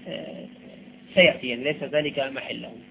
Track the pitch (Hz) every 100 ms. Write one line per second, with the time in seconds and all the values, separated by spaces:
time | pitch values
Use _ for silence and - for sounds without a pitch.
0 | 190 - - - - - - - - -
1 | - 196 170 - 127 120 139 151 139 151
2 | 147 143 135 135 - 117 120 113 -